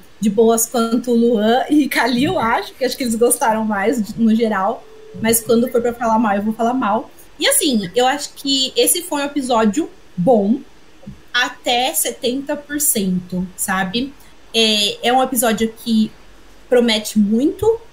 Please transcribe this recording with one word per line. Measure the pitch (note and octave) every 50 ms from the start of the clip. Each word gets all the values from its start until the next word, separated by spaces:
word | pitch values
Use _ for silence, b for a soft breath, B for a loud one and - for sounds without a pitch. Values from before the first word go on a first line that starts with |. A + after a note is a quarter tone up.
| - - - -
de | G3 A3
boas | G3 A#3 A3+ A3+ A#3 A3+ -
quanto | - - A#3+ A3+ A3+ A#3 B3+ B3+ B3+
o | A#3+
Luan | A#3 A#3 A#3 B3 G3+ G#3+ A3+ A#3 C4 - -
e | D4 D4+ C4+
Kalil, | - - D4+ A#3+ A#3+ B3+ A#3+ C#4 E4+ F#4+ D#4
acho, | A#3 A3+ C#4 E4 G4+ - -
que | - C4
acho | B3+ -
que | - C#4
eles | A#3+ A3+
gostaram | A3 A#3 B3 B3+ - C#4+ A#3 G#3+ A3 A3
mais, | G#3+ G#3+ G3 F#3+ A3+ C#4 B3
de, | G3 G3 - -
no | A3+ A3 A3
geral. | A3+ A#3 A3 G#3+ F#3+ F#3+ G#3+ B3 - - - - - - - - -
Mas | - A3 A#3 A3+
quando | - - A#3 A#3 A#3 B3
for | - A#3
pra | A3 A#3+ A#3
falar | - B3+ A3+ A3 A3+
mal, | A#3+ G#3 G3
eu | G3+
vou | G3+ A3 A3
falar | - A3+ A3+ B3+
mal. | C4 A3 G3+ G#3 A#3 D4+ - - B B B B -
E, | E4
assim, | B4+ C5+ - F#4+ D4 B3 G#3+ G3 F3 -
eu | A#3+ B3
acho | C4 C#4+ D4 - - -
que | - - C#4 C4+ C4+ C4 B3 -
esse | A#3 A#3+ - - F4+ E4
foi | - D4+ C#4+
um | C#4
episódio | C#4+ C#4+ D4 B3+ B3 B3 A3 A3+ G#3+ F#3+ C#4+ F4 - - - - - -
bom | - E3+ C4+ B3 G#3+ G3 G3 B3 - - - - - - - - - - - - - - -
até | - A#3+ B3 C4+ - - - C#4 A#3+ A#3+ B3+ D4 E4
setenta | - - C#4 A#3 - - A3+ B3+ C#4 C#4 - D4
por | D4 - - D4 D4
cento, | - - - A3+ F#3+ F#3 F#3 F3+ - - F3+ F3+ F#3 F3+ -
sabe? | - - - F#3+ F#3+ F#3+ F#3 F#3 A#3+ C4+ C#4 - b b b b b - - -
É, | A3+ A3+ A3 G#3+ G#3 G#3 G3+ - - - A#3
é | B3
um | C4
episódio | C4 B3+ C4+ A#3 B3+ A3+ A3 F#3+ A3+ A3 - - -
que | A#3 A3+ A3 G#3+ A3 - - - - - - - - - - -
promete | - B3 B3 A#3+ A#3 G#3+ A3 A3 - - G#3+
muito | G#3 G3 A3 A3+ C4+ E4+ F#4+ - G#4 A4 A4+ A#4 - -